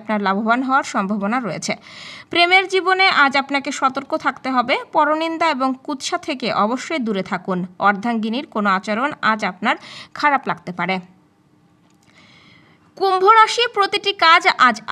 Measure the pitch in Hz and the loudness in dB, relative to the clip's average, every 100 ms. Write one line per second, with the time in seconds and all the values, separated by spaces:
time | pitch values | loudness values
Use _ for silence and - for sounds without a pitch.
0 | 214 214 196 196 220 240 262 269 302 240 | -2 -2 0 0 0 0 2 0 0 -2
1 | 190 214 196 247 220 160 - - - - | -2 -2 -2 -2 -4 -6 -6 -6 -10 -20
2 | - - - 339 349 381 370 370 359 370 | -18 -20 -4 2 4 4 2 0 2 2
3 | 381 285 285 277 262 277 277 269 269 269 | 4 4 4 2 0 -4 -4 -2 -2 -2
4 | 269 320 302 262 262 254 240 370 494 330 | -4 -4 -2 -4 -2 -2 0 -2 -2 0
5 | 294 311 330 330 330 269 262 262 - 277 | 2 2 -2 0 0 2 0 -2 -6 -8
6 | - 370 349 262 220 - 208 254 - 330 | -6 -6 -4 -4 -2 0 0 0 -4 -4
7 | 226 196 180 185 185 180 180 - 196 202 | -2 -2 -2 -6 -4 -4 -4 -4 -4 -2
8 | 233 233 214 240 311 226 202 190 214 214 | -4 -4 -4 -6 -6 -4 -2 -2 -2 -4
9 | 277 - - 214 202 185 226 311 - - | -4 -4 -2 -2 -4 -4 -4 -4 -6 -20
10 | - - 294 269 233 170 - 180 175 185 | -16 -2 0 0 -2 -6 -8 -6 -4 -4
11 | - _ _ _ _ _ _ _ _ _ | -6 _ _ _ _ _ _ _ _ _
12 | _ _ - - - - _ _ _ - | _ _ -20 -20 -20 -20 _ _ _ -2
13 | 381 381 381 453 440 466 480 415 392 403 | 0 4 6 6 6 2 0 0 0 0
14 | 403 403 330 349 359 - 254 220 - | -2 2 4 6 4 4 2 2 0